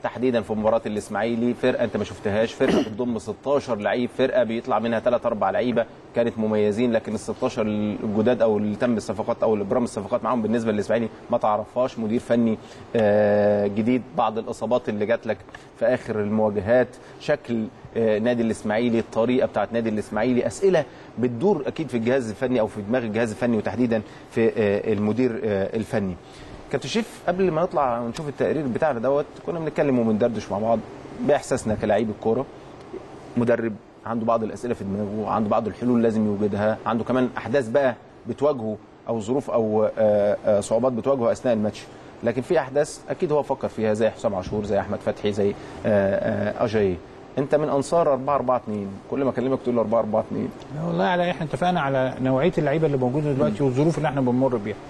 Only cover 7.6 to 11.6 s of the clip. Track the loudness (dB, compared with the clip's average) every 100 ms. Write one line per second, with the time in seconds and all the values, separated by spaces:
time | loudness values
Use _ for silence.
7.6 | -2 0 -2 -2 -2 0 2 4 2 2
8.6 | 0 -2 0 0 -2 -6 -4 0 2 0
9.6 | 0 0 0 -4 -4 -2 0 0 0 0
10.6 | 0 -2 0 0 -2 -8 -4 0 2 0